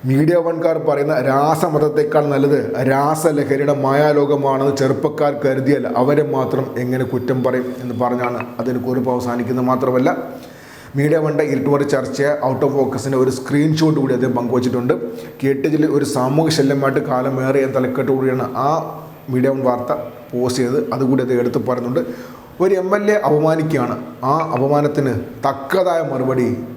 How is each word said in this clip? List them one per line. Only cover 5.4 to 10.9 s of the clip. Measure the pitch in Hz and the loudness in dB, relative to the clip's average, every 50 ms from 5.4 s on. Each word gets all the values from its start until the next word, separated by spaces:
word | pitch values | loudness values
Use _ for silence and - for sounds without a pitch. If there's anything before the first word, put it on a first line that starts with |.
| - | 0
കരുതിയാൽ | 135 131 131 135 131 147 135 123 123 117 117 | 0 0 0 2 2 2 2 0 -2 0 2
അവരെ | 127 139 147 147 147 151 147 | 2 4 4 2 2 0 0
മാത്രം | 131 131 113 123 127 131 127 - 113 | -2 -2 0 -2 -2 -2 -4 -4 -4
എങ്ങനെ | 123 123 127 131 127 123 | -2 -2 -2 -2 -2 -2
കുറ്റം | 131 123 120 - 131 127 123 | -2 -4 -2 0 -2 0 0
പറയും | 127 123 127 123 127 123 - | 0 0 0 -2 -4 -8 -8
എന്ന് | 123 123 117 107 | -8 -8 -4 -2
പറഞ്ഞാണ് | 123 120 123 123 123 123 123 113 - - - - | -2 -2 0 -2 -2 -4 -4 -6 -8 -10 -8 -6
അതിന് | 117 127 123 123 120 | -4 -4 -4 -2 -2
കുറിപ്പ് | 127 123 127 123 127 123 | -2 -2 -2 0 0 -2
അവസാനിക്കുന്നത്. | 123 123 123 120 120 120 113 123 127 127 127 | -2 -2 -4 -4 -4 -2 -2 -2 -2 0 0
മാത്രമല്ല, | 127 123 131 127 127 123 131 160 190 - - - - - - - - - - - - - - - | 0 0 0 0 2 2 2 0 0 -2 -8 -10 -12 -16 -16 -18 -20 -20 -20 -20 -20 -20 -20 -8